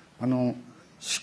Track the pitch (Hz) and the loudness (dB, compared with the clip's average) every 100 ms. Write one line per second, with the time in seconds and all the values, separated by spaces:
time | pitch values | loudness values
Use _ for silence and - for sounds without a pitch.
0 | - - 123 127 123 - - - - - | -20 -4 2 4 2 0 -10 -20 -20 -14
1 | - - | -6 -6